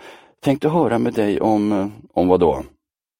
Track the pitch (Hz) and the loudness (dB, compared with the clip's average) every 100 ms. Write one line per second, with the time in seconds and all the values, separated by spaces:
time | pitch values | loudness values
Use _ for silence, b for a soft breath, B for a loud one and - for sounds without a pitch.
0 | B B B B 147 135 151 170 123 117 | B B B B -2 0 0 0 0 0
1 | 120 113 104 95 110 107 104 101 101 107 | -2 -2 -2 0 0 0 0 -2 -4 -10
2 | - - 90 90 82 69 - _ _ _ | -8 -2 2 4 2 0 -6 _ _ _
3 | _ _ | _ _